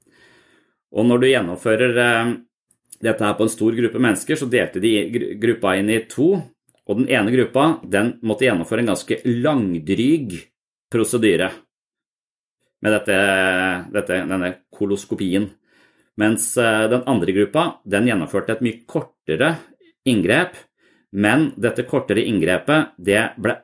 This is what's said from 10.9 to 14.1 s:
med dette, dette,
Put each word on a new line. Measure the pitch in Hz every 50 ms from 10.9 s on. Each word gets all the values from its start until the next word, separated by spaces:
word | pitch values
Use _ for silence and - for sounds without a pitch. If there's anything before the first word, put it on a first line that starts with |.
| - 113 107 - - 120 110 104 87 80 92 92 - - _ _ _ _ _ _ _ _ _ _ _ _ _ _ _ _ _ _ _ _ _ _ _ - -
med | 107 110
dette, | 101 - - 98 95 101 98 95 95 92 95 92 92 92 95 90 87 82 - -
dette, | 104 - -